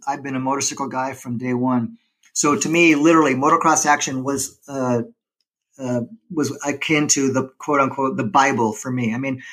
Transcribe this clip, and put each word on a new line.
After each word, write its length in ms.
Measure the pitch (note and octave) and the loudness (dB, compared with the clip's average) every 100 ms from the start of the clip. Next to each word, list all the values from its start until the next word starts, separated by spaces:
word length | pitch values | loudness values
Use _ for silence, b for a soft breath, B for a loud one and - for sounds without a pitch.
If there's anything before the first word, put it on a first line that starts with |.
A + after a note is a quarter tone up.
| - | -8
I've 160 | C#3 | -6
been 140 | C3+ C3 | -6 -4
a 40 | |
motorcycle 480 | C3 C#3 C3+ - C3+ | -2 -2 -4 -6 -6
guy 260 | C3 C3 | -4 -6
from 240 | - B2+ A#2 | -8 -8 -6
day 160 | B2+ | -4
one. 420 | A#2+ B2+ B2 A2+ - _ _ b | -2 0 0 -2 -8 _ _ b
So 220 | - D3+ C#3+ | -2 0 0
to 120 | D3 | 0
me, 260 | E3 E3+ | 4 4
literally, 400 | D3 D#3+ E3 C#3+ | 6 6 6 4
Motocross 500 | B2+ D3 E3 E3 D#3 D3+ | 2 2 4 4 2 2
Action 360 | D3 D3+ C3 | 2 0 -4
was, 380 | C3 C#3 - - - | -4 -4 -6 -12 -10
uh, 340 | C#3 B2+ A#2+ A#2 _ _ _ _ _ _ - | -4 -2 -2 -4 _ _ _ _ _ _ -10
uh, 240 | C3 B2 A#2 - - | -4 -4 -4 -12 -8
was 260 | D#3+ B2+ - | -4 -2 -4
akin 440 | C#3+ C#3+ - D3+ D3+ | -6 -6 -2 0 2
to 240 | D3 C3+ | 2 0
the 160 | B2+ C3 - | 0 -4 -6
quote 220 | - C#3+ | -2 2
unquote, 360 | C3+ C3 C3+ C3 | 2 0 -2 -2
the 80 | |
Bible 480 | A#2 C3+ C3+ B2 A2 | 0 4 4 2 0
for 180 | G#2+ C3 | -2 -6
me. 220 | B2+ A#2 | -2 -2
I 40 | A#2+ | -2
mean, 240 | C3+ C3 B | -4 -6 B